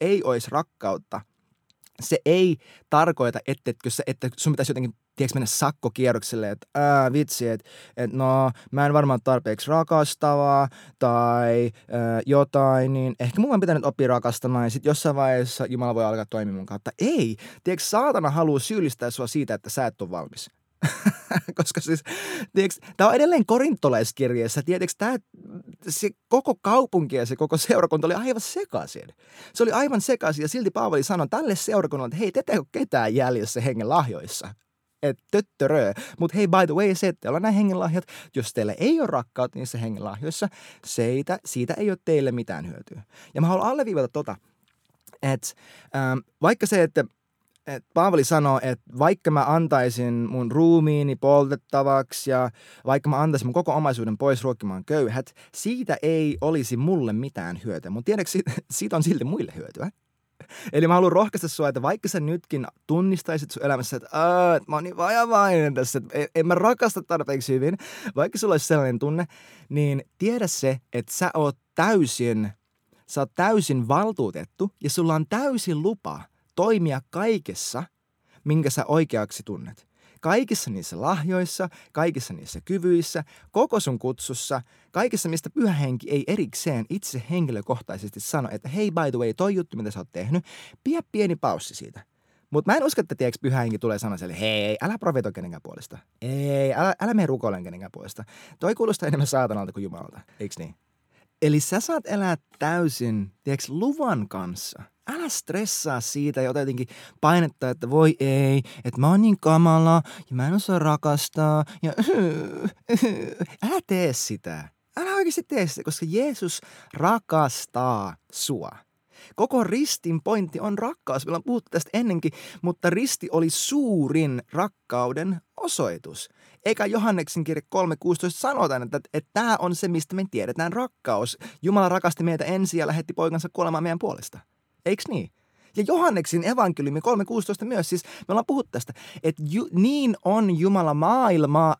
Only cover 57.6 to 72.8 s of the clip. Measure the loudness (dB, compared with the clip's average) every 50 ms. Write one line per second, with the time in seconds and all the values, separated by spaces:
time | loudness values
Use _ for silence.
57.6 | -8 -8 -8 -8 -8 -8 -8 -6 -2 -2 -2 -2 -2 -2 -4 -4 -4 -4 -6 -8
58.6 | -10 _ -8 -6 -6 -2 0 0 2 2 2 0 0 -4 -4 -4 -6 -8 -8 -14
59.6 | -14 -14 -10 -8 -8 -8 -8 _ _ _ _ _ _ _ _ _ -20 _ -20 -16
60.6 | -14 -2 0 2 6 6 6 8 8 6 6 6 4 4 0 -4 -6 -6 -4 -2
61.6 | -2 0 0 0 -2 -2 -2 -2 -4 -4 -4 -2 -2 -2 -4 -4 -4 _ -6 -4
62.6 | -4 -6 -10 _ _ -2 0 2 2 2 0 0 -2 -4 -4 -4 -4 -6 -10 -4
63.6 | 0 0 0 0 -2 -4 -6 -8 -10 -6 -2 2 2 4 6 6 6 6 4 4
64.6 | 2 -2 -4 -4 -4 -6 -4 -2 0 2 2 2 2 4 4 4 6 6 6 4
65.6 | 4 2 2 0 -2 0 -2 -4 -6 -4 -4 -4 -4 -2 0 0 2 4 4 4
66.6 | 4 4 4 4 2 0 0 -2 -4 -2 -2 -2 0 -2 -2 -4 -2 0 0 0
67.6 | 2 0 -2 -4 -8 -14 -16 -12 -12 -6 -2 0 0 0 0 -2 0 2 2 2
68.6 | 2 2 2 2 4 2 0 0 -2 -2 -2 -2 -4 -4 -8 -18 -20 -20 -20 -20
69.6 | -16 _ -2 0 0 2 0 -2 -4 -8 _ _ -2 -2 0 0 -2 -2 -2 0
70.6 | 0 0 0 0 -6 _ -8 -6 -6 -6 -4 -2 -2 0 0 2 0 0 0 -4
71.6 | _ _ _ 0 2 4 4 4 2 2 0 -2 0 0 0 0 -2 -4 -6 -10
72.6 | _ _ _ _